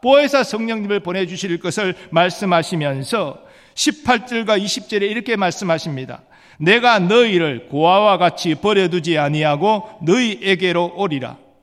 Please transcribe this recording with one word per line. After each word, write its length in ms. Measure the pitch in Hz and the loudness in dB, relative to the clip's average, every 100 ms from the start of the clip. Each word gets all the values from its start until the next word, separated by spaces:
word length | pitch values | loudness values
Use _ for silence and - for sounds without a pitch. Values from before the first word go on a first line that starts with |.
보혜사 420 | 240 277 294 277 | 6 4 4 0
성령님을 560 | 233 214 226 226 202 202 | 0 -4 -4 -6 -2 -4
보내주실 600 | 196 180 180 180 190 170 | -2 -4 -4 -6 -6 -4
것을 360 | 180 156 196 175 - | -4 -4 -4 -6 -2
말씀하시면서 1300 | 165 180 - 202 170 156 175 147 135 131 226 156 - - _ _ | 2 2 0 0 0 0 -4 -4 -6 -6 -4 -6 -10 -20 _ _
십팔 540 | - 294 - - 240 240 | -4 -2 -2 0 0 0
절과 300 | 233 214 208 | -6 0 0
이십 300 | 202 - - | 0 -8 -4
절에 200 | 208 202 | -4 -2
이렇게 280 | 220 226 220 | -4 -4 -2
말씀하십니다. 840 | 185 160 180 165 - 135 127 131 _ _ _ _ | -2 -2 -2 -2 -4 -10 -10 -16 _ _ _ _
"내가 400 | 156 226 240 220 | 2 4 4 4
너희를 680 | 175 226 240 180 160 120 - | 4 4 4 2 0 -4 -6
고아와 480 | 139 160 190 214 185 | 0 4 4 4 4
같이 360 | 175 160 180 151 | 2 0 -4 -2
버려두지 600 | 202 208 180 175 160 156 | 2 2 2 -2 0 0
아니하고 720 | 143 151 151 147 190 214 - - | 0 0 0 0 0 0 -4 -8
너희에게로 880 | 151 226 240 208 190 185 185 170 175 175 | 0 2 2 -2 -2 0 0 0 -2 -4
오리라. 420 | 196 147 120 127 _ _ | -4 -4 -6 -12 _ _